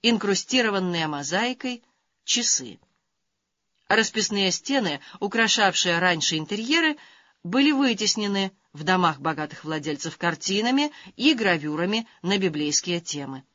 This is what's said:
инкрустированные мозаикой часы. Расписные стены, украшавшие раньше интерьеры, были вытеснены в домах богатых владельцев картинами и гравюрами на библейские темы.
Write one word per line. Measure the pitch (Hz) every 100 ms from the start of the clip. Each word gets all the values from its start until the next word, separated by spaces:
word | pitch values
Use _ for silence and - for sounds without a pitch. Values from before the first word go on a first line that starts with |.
инкрустированные | 233 226 202 190 - 262 226 196 185 170 156
мозаикой | 147 143 180 233 247 254 240 _ _ _ _ -
часы. | 240 226 - 117 87 _ _ _ _ _ _ _ _ _ _ _
Расписные | 208 220 220 214 202 190
стены, | 175 - 277 202 143 - -
украшавшие | 202 226 220 - 185 180 180 170
раньше | 180 165 - 160
интерьеры, | 156 208 226 320 320 302 - - _ _
были | 170 233 277
вытеснены | 277 277 208 214 214 208 196 190 _ _
в | 147
домах | 156 185 175 135
богатых | 147 156 151 -
владельцев | 151 160 147 147 165 -
картинами | 175 160 - 196 226 269 294 294 - -
и | 262
гравюрами | 262 220 170 151 151 180 220 226 _
на | 170 196
библейские | 190 151 147 143 - 175
темы. | 170 147 139 135 -